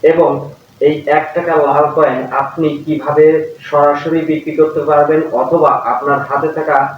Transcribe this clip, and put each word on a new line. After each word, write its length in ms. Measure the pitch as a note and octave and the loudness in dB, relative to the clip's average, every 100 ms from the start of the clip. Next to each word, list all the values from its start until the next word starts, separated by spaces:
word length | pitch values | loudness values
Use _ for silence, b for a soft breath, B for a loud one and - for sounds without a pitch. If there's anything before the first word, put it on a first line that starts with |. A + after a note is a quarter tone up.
এবং 260 | - E3 D3 C#3 - - _ _ | 4 4 2 0 -8 -18 _ _
এই 160 | C#3+ D3+ - | 0 0 0
এক 180 | D3+ - | 0 0
টাকা 200 | F3 E3+ D#3 | -6 -2 0
লাল 240 | C#3+ C#3+ D3 | 2 2 0
কয়েন 260 | D#3+ D3 B2+ B2+ | 2 0 0 -4
আপনি 360 | C3 C#3 - D#3 C#3+ | -4 -4 -2 -4 -4
কিভাবে 460 | D3+ D3+ D3 D3 D#3 D#3 - - | -6 -4 -2 4 4 4 -2 -10
সরাসরি 580 | - D3 D3 C#3+ E3 D#3+ | -4 2 2 0 -2 -4
বিক্রি 320 | D#3 D3+ D#3 D3 | -2 -4 -4 0
করতে 260 | D#3 E3 | 2 2
পারবেন 360 | C#3+ D3 D3 D#3 D#3 | 0 2 4 2 0
অথবা 380 | A#2+ C3+ E3 D3 - B2 | -2 0 2 2 2 -2
আপনার 340 | - C#3+ - | -4 -2 -4
হাতে 280 | - C#3+ D#3 D#3+ | -2 -4 -4 -4
থাকা 220 | D3+ C#3+ C#3 | -2 0 -2